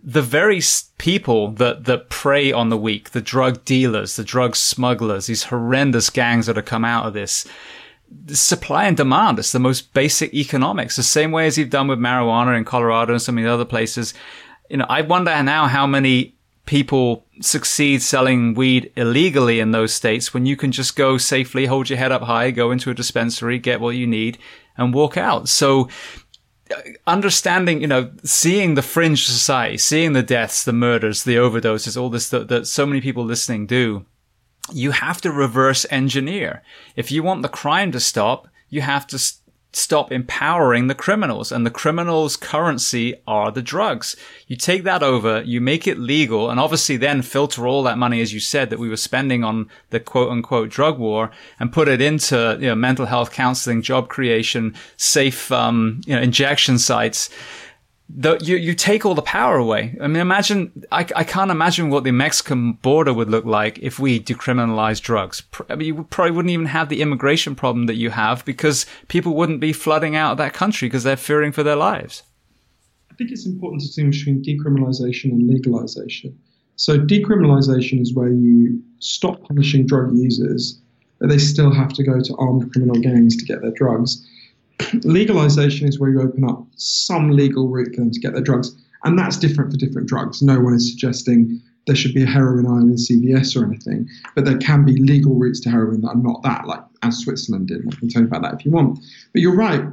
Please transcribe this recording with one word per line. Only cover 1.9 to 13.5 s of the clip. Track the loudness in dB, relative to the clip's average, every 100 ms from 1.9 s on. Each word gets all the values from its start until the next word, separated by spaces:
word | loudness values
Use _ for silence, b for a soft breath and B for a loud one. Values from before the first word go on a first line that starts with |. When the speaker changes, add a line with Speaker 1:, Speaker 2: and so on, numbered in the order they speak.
| -2 -4
Speaker 1:
prey | -6 0 2 2
on | 0 0
the | 0
weak, | -2 -6 -6
the | -8
drug | -4 0 0 -2
dealers, | -2 0 2 0 -4 -8
the |
drug | -4 -2 0 0
smugglers, | -4 -2 -2 0 -2 -4 -4
these | -6
horrendous | -4 -6 -2 0 2 2 0
gangs | 0 2 2 0
that | -4
have | -4
come | -4 -2
out | -2 -4
of |
this, | -6 -6 -6 -8 B B B B B _ -20 -6
the | -2
supply | 0 0 -2 0 2
and | 2
demand, | 2 4 4 2
it's | -2
the | 0
most | 2 0 -2
basic | 0 2 0 -2
economics, | -4 -2 0 0 -2 -4 -2
the |
same | 0 2 2
way | 2 0
as | 0
you've | 0
done | 0 0
with | 0
marijuana | 0 0 2 2 2 0
in | 0
Colorado | 0 2 2 2
and | 0
some | 0 -2
of |
the | 0